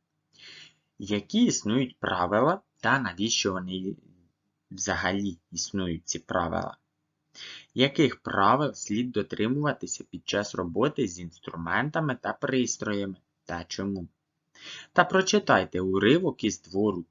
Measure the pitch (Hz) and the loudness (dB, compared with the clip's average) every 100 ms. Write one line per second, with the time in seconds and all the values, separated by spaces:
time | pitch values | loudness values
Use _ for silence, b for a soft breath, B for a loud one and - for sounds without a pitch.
0 | _ _ _ _ B B B B _ - | _ _ _ _ B B B B _ -12
1 | 101 104 - 214 240 - 104 123 127 - | -4 -4 0 2 4 2 0 0 0 -4
2 | 92 92 90 107 143 196 _ _ 113 135 | -4 -2 2 2 2 0 _ _ 0 2
3 | 107 87 110 - 104 92 92 92 95 - | 0 -2 -2 0 0 -2 -4 -6 -6 -10
4 | _ _ _ _ _ _ - 92 98 90 | _ _ _ _ _ _ -16 -8 -4 -2
5 | 92 98 101 85 _ 85 - 101 92 82 | 0 0 -2 -6 _ -10 -6 -4 -2 -4
6 | - 85 - 92 85 85 - - _ _ | -6 -8 -4 -2 0 -2 -4 -10 _ _
7 | _ _ _ - B B B - 135 - | _ _ _ -20 B B B 2 2 4
8 | 139 - - 98 101 131 143 - - 104 | 2 2 -4 2 4 4 2 -4 -4 -2
9 | 123 113 98 - 110 139 147 123 - - | 0 -2 -4 -2 0 0 -2 -4 -6 -10
10 | - 90 - 101 104 - 90 90 143 147 | -10 -14 -4 -2 -2 -4 -4 0 0 0
11 | 107 87 85 - - 85 82 98 147 165 | -4 -4 -14 -12 -12 -8 -2 -2 0 -2
12 | 151 123 101 - 135 131 117 - 110 101 | -2 -2 -6 -4 -2 0 0 -2 -4 -4
13 | 98 92 _ _ - 85 85 - 98 98 | -4 -8 _ _ -12 -10 -8 -6 -4 -4
14 | 85 _ _ _ _ - B B B - | -8 _ _ _ _ -20 B B B 2
15 | 175 - - 208 - 107 90 87 95 95 | 4 4 4 2 6 4 4 -2 0 4
16 | 104 165 175 - 107 - - 95 104 87 | 6 6 2 -2 -2 -4 -4 0 2 0
17 | 85 | -6